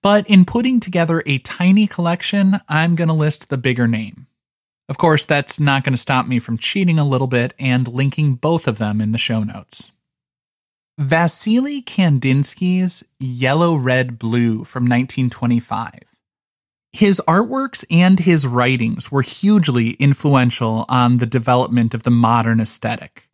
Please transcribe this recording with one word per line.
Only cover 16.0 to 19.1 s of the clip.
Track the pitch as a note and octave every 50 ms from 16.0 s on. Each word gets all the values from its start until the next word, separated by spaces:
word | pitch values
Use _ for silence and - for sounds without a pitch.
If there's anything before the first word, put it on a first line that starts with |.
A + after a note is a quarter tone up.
| - _ _ _ _ _ _ _ _ _ _ _ _ _ _ _ _ _
His | - - G#3+ G3 G3 - - -
artworks | E3 F#3+ A#3 A3+ B3+ C4 C4+ B3+ - - - _
and | E3+ E3+ F3+ F#3 F#3+ F#3
his | E3 F#3 E3+ D#3 C#3 B2+
writings | A#2+ B2 B2 B2+ C3 B2 A#2+ A2+ - - - -